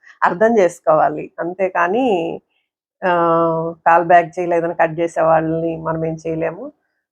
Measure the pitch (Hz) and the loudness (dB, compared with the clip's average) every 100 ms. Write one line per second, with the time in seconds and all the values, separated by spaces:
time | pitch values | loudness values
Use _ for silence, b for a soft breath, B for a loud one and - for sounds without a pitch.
0 | b b 180 180 220 226 170 - 165 156 | b b -2 2 2 4 2 0 0 2
1 | 151 151 - - 170 185 185 180 175 226 | 2 -2 -10 -8 -8 -4 -4 -2 0 0
2 | 262 175 165 - _ _ _ _ _ - | 0 0 -4 -8 _ _ _ _ _ -6
3 | 185 175 170 165 165 165 165 165 170 170 | -2 0 2 2 0 -2 -6 -2 2 2
4 | 170 175 170 180 175 170 170 170 165 156 | 6 4 4 -4 -2 -2 -2 -4 -6 -4
5 | 170 165 160 160 160 165 165 165 160 160 | -4 0 2 2 2 -2 -4 -6 -6 -4
6 | 165 160 165 160 165 175 285 _ _ _ | -4 -6 -8 -6 -6 -8 -14 _ _ _
7 | _ | _